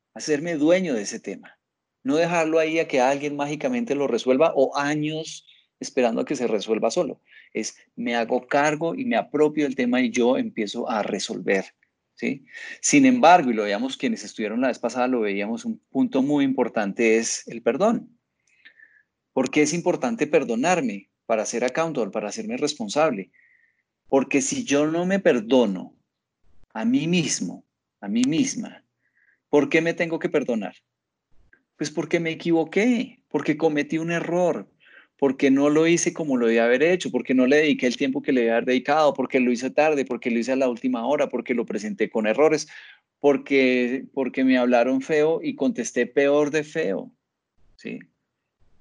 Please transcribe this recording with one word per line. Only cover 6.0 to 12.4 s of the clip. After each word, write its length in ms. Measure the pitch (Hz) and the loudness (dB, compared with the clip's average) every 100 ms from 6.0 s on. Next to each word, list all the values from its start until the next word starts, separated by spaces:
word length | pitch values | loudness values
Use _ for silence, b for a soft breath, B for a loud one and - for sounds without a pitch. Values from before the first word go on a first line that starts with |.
| 120 120 | 0 0
a 40 | 127 | -4
que 100 | 139 | -4
se 120 | 120 | -2
resuelva 420 | 107 104 107 113 | -2 -2 -2 0
solo. 300 | 175 143 - b b b | -2 -4 -6 b b b
Es, 220 | - 107 b b - | -10 -10 b b -10
me 200 | 120 117 | -4 -2
hago 320 | 113 127 - | 0 -2 0
cargo 480 | 143 151 151 165 - | 0 0 0 -4 -4
y 100 | 123 | -2
me 100 | 113 | -2
apropio 500 | - 147 151 151 143 | -2 0 2 2 -2
del 100 | 127 | -2
tema 260 | 123 123 | 0 0
y 80 | 123 | 0
yo 280 | 110 117 135 | 2 2 2
empiezo 520 | 113 113 101 117 131 | -2 -6 -6 -6 -4
a 140 | 110 | -4
resolver, 640 | 101 101 - 104 95 98 - _ _ _ _ - | -4 -4 -6 -6 -2 -2 -2 _ _ _ _ -8
¿sí? 300 | 120 143 | -6 -6